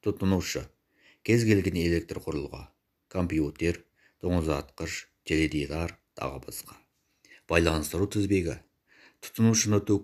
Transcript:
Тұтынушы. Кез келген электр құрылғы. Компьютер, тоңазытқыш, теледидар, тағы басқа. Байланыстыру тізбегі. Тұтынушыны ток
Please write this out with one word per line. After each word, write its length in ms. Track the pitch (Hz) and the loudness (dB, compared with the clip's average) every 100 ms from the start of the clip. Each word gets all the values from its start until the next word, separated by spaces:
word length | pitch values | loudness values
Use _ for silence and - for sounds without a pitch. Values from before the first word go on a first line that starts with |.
Тұтынушы. 600 | - 98 98 95 87 - 65 _ _ _ _ _ | -4 -2 2 0 0 -6 -8 _ _ _ _ _
Кез 220 | - 120 113 | 2 2 4
келген 300 | 104 92 87 | 4 2 0
электр 400 | 85 85 - - | 2 0 -2 -10
құрылғы. 460 | - 76 71 - 67 _ _ _ _ | -6 -6 -6 -12 -18 _ _ _ _
Компьютер, 680 | 95 87 80 73 73 82 85 _ _ _ _ | -4 -2 0 -2 -2 -2 -2 _ _ _ _
тоңазытқыш, 840 | 90 87 80 71 71 - 85 - - _ | -2 0 0 -2 -4 -10 -8 -8 -12 _
теледидар, 760 | - 78 78 76 69 78 85 - _ | -2 0 2 -2 -4 -4 -6 -8 _
тағы 340 | - 65 67 | -10 -8 -8
басқа. 320 | 65 - - - _ _ _ _ _ - _ | -12 -16 -16 -20 _ _ _ _ _ -20 _
Байланыстыру 640 | 85 82 80 76 82 101 | 4 4 2 -2 -2 -2
тізбегі. 460 | 107 98 98 82 - _ _ _ _ - _ | 0 2 2 0 -6 _ _ _ _ -20 _
Тұтынушыны 560 | - - 113 110 107 104 | -18 2 4 4 4 2
ток 220 | 104 101 | 2 0